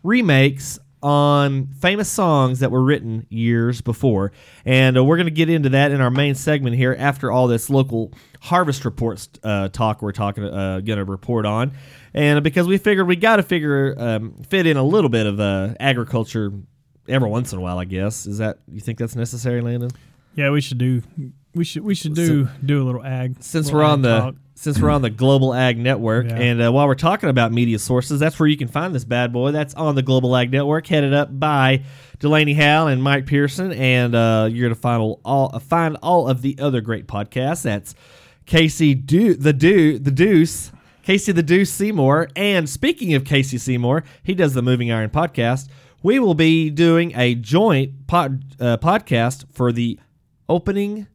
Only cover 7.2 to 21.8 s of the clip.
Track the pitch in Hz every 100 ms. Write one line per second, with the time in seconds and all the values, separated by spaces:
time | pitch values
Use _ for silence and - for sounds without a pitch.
7.2 | 127 123 127 117 - 139 135 117 110 -
8.2 | _ - - 180 170 135 - - 117 101
9.2 | - - 107 101 98 - 113 107 107 98
10.2 | 101 101 101 98 95 95 101 107 98 95
11.2 | - 117 104 107 131 135 - - - -
12.2 | 147 147 151 151 175 190 208 196 180 180
13.2 | 214 220 - 180 151 139 135 - 117 110
14.2 | 110 - 127 196 170 143 135 202 156 117
15.2 | 104 101 101 98 95 - 139 123 117 123
16.2 | 110 113 104 101 - _ _ _ - 131
17.2 | 117 110 123 92 90 90 90 92 101 113
18.2 | - 104 110 - - 101 104 113 117 120
19.2 | 117 120 123 120 120 120 120 - _ _
20.2 | _ - 139 147 135 123 127 127 - -
21.2 | 131 - _ 170 165 160